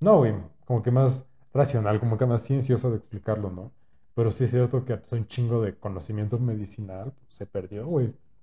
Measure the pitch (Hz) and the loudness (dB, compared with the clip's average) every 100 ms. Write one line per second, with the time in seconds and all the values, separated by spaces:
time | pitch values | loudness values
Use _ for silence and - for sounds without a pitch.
0 | 180 202 123 101 90 - - 120 110 127 | 4 6 6 2 -6 -12 -2 -2 2 4
1 | 131 131 - - - 139 139 120 104 107 | 4 2 -6 -20 -4 0 2 2 2 2
2 | 117 110 127 117 - 135 131 120 127 110 | 0 0 2 0 0 -2 2 0 0 -4
3 | - 101 - 107 101 90 107 - - - | -6 -8 -4 -2 -4 -8 -12 -16 -20 -20
4 | - - 113 - 127 123 123 131 127 110 | -8 -2 0 2 2 2 2 0 -2 -6
5 | - 117 110 - 120 117 107 95 107 95 | -4 -6 -4 -2 0 0 0 -4 -8 -8
6 | 82 104 104 117 123 110 98 - 101 92 | -6 -4 -2 0 -2 -2 -6 -10 -12 -10
7 | 113 - - - 101 98 92 101 127 165 | -12 -14 -20 -18 -10 -8 -8 -8 -4 0
8 | 117 - - - | -2 -4 -16 -20